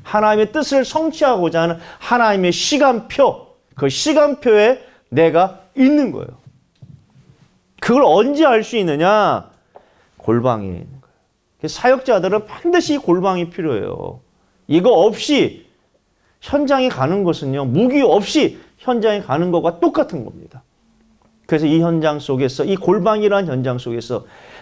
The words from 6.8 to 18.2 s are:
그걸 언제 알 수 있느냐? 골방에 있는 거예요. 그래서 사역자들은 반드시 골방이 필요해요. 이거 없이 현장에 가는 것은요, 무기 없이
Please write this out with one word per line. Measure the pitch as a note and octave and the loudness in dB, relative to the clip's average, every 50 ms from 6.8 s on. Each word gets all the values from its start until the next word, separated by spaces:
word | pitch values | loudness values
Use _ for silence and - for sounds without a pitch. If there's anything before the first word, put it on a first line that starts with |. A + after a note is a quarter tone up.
| - - - - _ _ _ _ _ _ _ _ _ _ _ _ _ _ _ - | -20 -20 -20 -20 _ _ _ _ _ _ _ _ _ _ _ _ _ _ _ -8
그걸 | - - A#3 C#4 C#4 | -2 2 4 4 6
언제 | D3 D3+ F#3+ A3 C4+ C#4+ C#4+ D#4+ | 6 4 4 2 2 2 2 2
알 | C#4+ A#3+ A3 G#3+ | 4 4 2 0
수 | - A#3+ A3+ | -2 -4 -2
있느냐? | G3 E3+ C#3+ C#3+ E3 F#3 G#3+ G#3+ G3+ E3+ C3 G#2 F2 - _ _ _ _ _ - _ _ _ _ _ _ _ | -2 -2 0 0 2 2 2 2 2 2 0 -2 -6 -10 _ _ _ _ _ -20 _ _ _ _ _ _ _
골방에 | _ - - A2+ A#2+ A#2 B2+ A#2 A2 G2+ | _ -4 -2 -2 0 0 0 -2 -2 -4
있는 | F#2+ F2 E2+ - | -8 -10 -12 -14
거예요. | - - - _ _ _ _ _ _ _ _ _ _ _ _ | -16 -20 -20 _ _ _ _ _ _ _ _ _ _ _ _
그래서 | - D#3 - - | -10 -10 -8 -2
사역자들은 | - B3 C4 B3+ C4 C#4 - F#3+ F3 F#3+ G3 G#3+ G#3 | 0 0 0 0 0 0 0 0 0 0 -2 -2 -4
반드시 | - - - - E4+ F4 F4 - - D4 | -6 -14 -6 -4 0 0 0 0 0 -2
골방이 | C#4+ - - E3+ F#3 F3+ G3 F#3 F3+ E3+ E3 | -2 0 0 0 0 0 -2 -2 -2 -4 -8
필요해요. | E3+ - E3+ D#3 B2+ G2+ F#2 F#2 F2+ F2+ F#2 - F2 - _ _ _ _ _ _ _ _ _ | -8 -8 -4 -4 -4 -4 -4 -6 -8 -10 -12 -12 -14 -16 _ _ _ _ _ _ _ _ _
이거 | - C#3+ E3 F3+ B3+ | 0 0 2 4 4
없이 | A3+ D#3+ F3 A3 G#3 - - - D4 C4 - A2+ - - - _ _ _ _ _ _ _ _ _ _ _ _ _ _ _ | 4 6 4 4 2 -2 -4 0 0 2 2 0 -2 -8 -20 _ _ _ _ _ _ _ _ _ _ _ _ _ _ _
현장에 | - - - D4 D4 C4 C#4+ C4+ B3+ B3+ | -12 -4 -2 -2 0 0 0 0 0 -2
가는 | - - - D3 F3+ G3+ G3 | -2 -2 -2 -2 0 0 0
것은요, | F3 D#3 - D#3 C3+ C3+ C#3+ C#3 | -2 -2 -4 -4 -6 -6 -4 -4
무기 | B2+ A#2 D#3+ A3+ B3+ C4 D4 C4+ | -2 0 2 2 2 2 2 2
없이 | F#3+ D3+ G3+ | 4 2 2